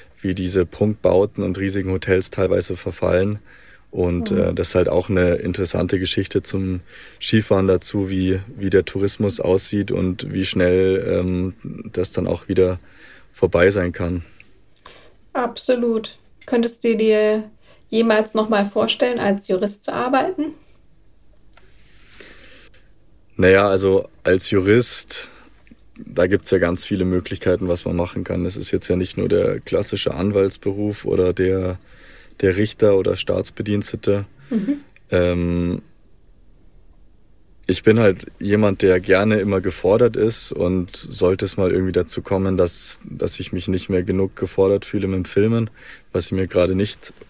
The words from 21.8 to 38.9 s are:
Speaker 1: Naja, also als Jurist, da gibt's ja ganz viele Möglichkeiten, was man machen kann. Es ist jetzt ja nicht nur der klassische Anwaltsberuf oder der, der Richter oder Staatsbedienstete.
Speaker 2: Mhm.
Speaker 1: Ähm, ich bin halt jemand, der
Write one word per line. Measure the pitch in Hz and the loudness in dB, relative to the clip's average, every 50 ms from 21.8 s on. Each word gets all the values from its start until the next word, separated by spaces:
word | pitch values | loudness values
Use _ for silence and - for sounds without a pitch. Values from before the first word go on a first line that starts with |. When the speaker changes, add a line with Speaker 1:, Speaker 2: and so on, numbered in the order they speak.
| - - - - - - - - - - - - - - - - - - - - - - - - - - - - - - - | -20 -20 -20 -20 -20 -20 -20 -20 -20 -20 -20 -20 -20 -20 -20 -20 -20 -20 -20 -20 -20 -20 -20 -20 -20 -20 -20 -20 -20 -12 -2
Speaker 1:
Naja, | - 92 92 95 98 101 101 | 4 6 6 8 8 6 4
also | 95 95 98 95 95 95 - - - - - | 2 2 2 4 2 2 0 -2 -12 -4 0
als | - 92 95 - - | 0 2 2 0 0
Jurist, | 107 98 92 98 107 120 120 - - - - - - - - - - - - - - - - - - _ - - - | 0 2 4 4 4 4 4 0 -4 -6 -8 -8 -10 -12 -12 -14 -20 -20 -20 -20 -20 -20 -20 -20 -20 _ -20 -20 -20
da | - - - - - 90 | -20 -16 -8 0 2 2
gibt's | 92 101 95 - - | 2 2 0 0 2
ja | 98 92 | 0 2
ganz | 87 85 87 - - | 2 2 0 -2 -4
viele | - 107 92 92 | -4 -2 0 0
Möglichkeiten, | 90 90 90 87 - 98 - - 95 90 87 92 90 | 2 0 0 -2 -4 -8 -4 0 0 0 0 0 -2
was | 87 90 - | -2 -2 -2
man | 90 87 | -4 -2
machen | 87 87 87 - 95 92 | -2 -2 -4 -4 -8 -6
kann. | - 90 90 87 | -6 -4 -4 -4
Es | 90 95 - | -4 -6 -6
ist | - - | -6 -4
jetzt | - 92 - - | -4 -4 -2 0
ja | 90 | -2
nicht | 90 90 - - | -2 -2 -4 -4
nur | - 95 95 | -4 -2 0
der | 92 92 92 95 95 - | 2 2 2 0 -2 -4
klassische | - - - - 101 - - 98 - - - | -6 -2 -2 -2 -2 -2 -4 -4 -4 -4 -2
Anwaltsberuf | 73 90 104 101 98 98 95 - - - 98 98 101 104 107 104 - - | -2 -2 0 2 2 0 0 -2 -4 -6 -6 -4 -2 -4 -4 -4 -4 -4
oder | - - - 90 90 90 | -2 0 2 2 2 2
der, | - 92 92 95 95 92 92 92 92 - - - - - - - - - - - - | 0 0 0 0 0 -2 -4 -6 -8 -12 -20 -20 -20 -20 -20 -20 -20 -20 -18 -8 0
der | - 95 87 98 | 2 2 2 2
Richter | 107 104 - - 110 104 98 95 | 0 -2 0 2 4 4 6 4
oder | 92 98 92 | 4 2 -2
Staatsbedienstete. | 90 - - 98 92 - - - - 104 107 104 104 104 - - 110 - 104 101 101 101 - - - - - | -2 -2 -2 -2 -2 -2 -4 -6 -8 -4 -2 -2 -2 -2 -4 -8 -6 -2 0 0 0 -2 -8 -14 -20 -10 -4
Speaker 2:
Mhm. | 254 220 196 233 294 285 - - - - - - | -4 -2 -2 -2 -4 -4 -6 -18 -20 -20 -10 -2
Speaker 1:
Ähm, | - 90 87 87 87 87 87 87 87 87 87 87 - - - - - - - - - - - - - - - - - - - - - - - - - - - - - - - _ - - - _ - - - - | 0 0 2 2 0 0 -2 -2 -2 -2 -2 -2 -4 -6 -8 -14 -20 -20 -20 -20 -20 -20 -20 -20 -20 -20 -20 -20 -20 -20 -20 -20 -20 -20 -20 -20 -20 -20 -20 -20 -20 -20 -20 _ -20 -20 -20 _ -20 -14 -4 -4
ich | 92 - - | -4 0 4
bin | 110 107 117 | 4 4 6
halt | 113 101 92 85 - - - - | 6 4 4 2 -4 -18 -14 -8
jemand, | 90 101 101 107 107 101 98 - | -2 0 2 4 4 2 2 2
der | - 95 | 4 4